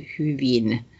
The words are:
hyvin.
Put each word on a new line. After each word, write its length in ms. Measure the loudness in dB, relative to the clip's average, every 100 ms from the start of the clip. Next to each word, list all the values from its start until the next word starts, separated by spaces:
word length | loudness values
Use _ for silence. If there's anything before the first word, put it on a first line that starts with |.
| -6 -4
hyvin. 600 | -2 0 2 2 2 -2 -4 -20